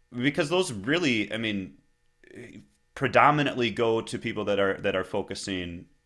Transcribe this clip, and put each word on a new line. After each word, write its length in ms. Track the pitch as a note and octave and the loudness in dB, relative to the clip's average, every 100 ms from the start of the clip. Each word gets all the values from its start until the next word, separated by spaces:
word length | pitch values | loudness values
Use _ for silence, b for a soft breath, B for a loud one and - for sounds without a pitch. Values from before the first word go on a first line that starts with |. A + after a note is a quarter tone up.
| _ A#2+ | _ -2
because 340 | C3+ C#3+ D3 | -2 0 0
those 220 | F#3 F3+ | 0 -2
really, 600 | G#2 G#2+ E3 D3+ A2 G2 | -4 -2 0 2 0 -2
I 40 | A2+ | -4
mean, 360 | A2+ G2+ F#2 - _ _ _ _ - - A#2+ - - _ _ | -4 -4 -8 -14 _ _ _ _ -20 -20 -18 -20 -20 _ _
predominantly 760 | - C3+ A#2+ C3+ D3+ C#3 B2 A#2 | -4 4 6 8 6 0 0 -2
go 300 | G2+ A#2 A2+ | 2 2 0
to 160 | A2 A#2 | -2 -6
people 280 | A2+ G#2 G2+ | -4 -4 0
that 140 | G2 | 2
are, 160 | G2 F#2+ | 2 2
that 140 | G2+ F#2 | 0 -2
are 80 | |
focusing, 840 | F#2 G#2 F#2 G2 - F#2 F2 F2 - _ | -2 -4 -6 -8 -6 -6 -6 -10 -16 _